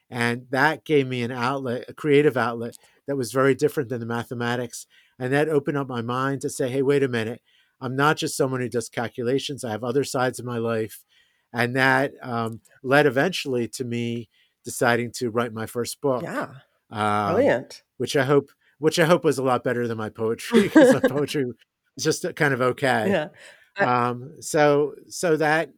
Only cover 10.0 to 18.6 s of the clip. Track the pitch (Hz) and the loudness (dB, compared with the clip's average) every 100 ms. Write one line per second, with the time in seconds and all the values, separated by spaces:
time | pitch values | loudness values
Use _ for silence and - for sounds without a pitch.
10 | 127 135 127 127 120 120 117 113 110 - | -2 -2 -2 -2 -8 -4 -2 -2 -4 -10
11 | _ _ _ _ _ 120 120 131 131 131 | _ _ _ _ _ -2 0 2 2 4
12 | 135 - 131 117 113 113 _ _ 131 139 | 0 -6 -8 -4 -4 -8 _ _ 2 4
13 | 143 123 165 175 143 123 117 - 123 120 | 4 2 0 -2 -4 -2 -2 -6 -6 -4
14 | 117 117 113 _ _ _ - - 127 117 | -4 -6 -10 _ _ _ -14 0 2 2
15 | 120 - 123 110 120 110 110 123 117 - | -2 -6 -4 -2 -4 -6 -8 -6 -6 -4
16 | 143 127 160 233 - 127 _ _ _ 110 | -2 -2 -4 -6 -8 -12 _ _ _ -4
17 | 107 104 101 101 277 123 135 - _ _ | 0 0 0 2 2 2 -2 -18 _ _
18 | 120 147 131 143 135 _ | -2 0 4 2 2 _